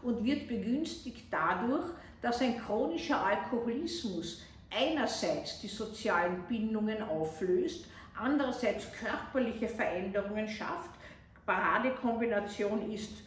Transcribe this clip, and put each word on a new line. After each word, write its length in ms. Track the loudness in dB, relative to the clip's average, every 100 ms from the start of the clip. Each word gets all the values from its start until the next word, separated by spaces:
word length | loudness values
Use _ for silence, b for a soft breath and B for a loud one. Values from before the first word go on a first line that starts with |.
und 220 | -2 0
wird 220 | 2 0 0
begünstigt 800 | -2 0 0 0 -6 -10 -12 -4
dadurch, 600 | 0 2 2 2 2 0 B B -4
dass 180 | 0 2
ein 160 | 2 2
chronischer 680 | 0 2 2 0 2 2
Alkoholismus 1200 | 4 2 2 0 0 0 -2 -2 -2 -2 -4 -8 B B -6
einerseits 920 | 0 2 2 0 2 2 0 -2 -8
die 80 | -8
sozialen 760 | -6 -6 -2 2 4 4 0
Bindungen 580 | -2 0 0 2 0 0
auflöst, 840 | -2 0 0 0 2 4 2 -2 B B B -4
andererseits 680 | 2 2 2 2 0 0 -4
körperliche 760 | -6 -4 -4 -2 0 0 0 -2
Veränderungen 800 | 0 0 0 0 0 0 -2 -4
schafft. 420 | -4 -4 -4 -8 B B B B -6
Paradekombination 1500 | 0 2 4 4 2 2 2 2 2 2 0 0 0 0 -2
ist 220 | -4 -6 -10